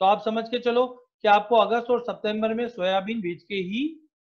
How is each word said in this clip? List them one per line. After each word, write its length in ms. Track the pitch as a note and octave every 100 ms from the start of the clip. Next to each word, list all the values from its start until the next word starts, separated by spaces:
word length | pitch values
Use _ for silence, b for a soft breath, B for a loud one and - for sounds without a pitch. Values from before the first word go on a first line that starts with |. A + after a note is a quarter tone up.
तो 60 | F#3+
आप 160 | G#3
समझ 200 | A3 A3 A3+
के 100 | B3
चलो 280 | A#3+ A#3+ B3+ - _ _
कि 60 | G#3+
आपको 280 | G#3 G#3 A#3
अगस्त 340 | G3 A#3+ A#3+
और 100 | A#3+
सितंबर 540 | A3 F#3+ G#3+ G#3+ A3
में 120 | A3+ A#3
सोयाबीन 520 | - F3+ G3 F#3+ A#3
बेच 220 | F3 F3
के 120 | -
ही 320 | G3 F3+ A3 D4+ D#4 _ _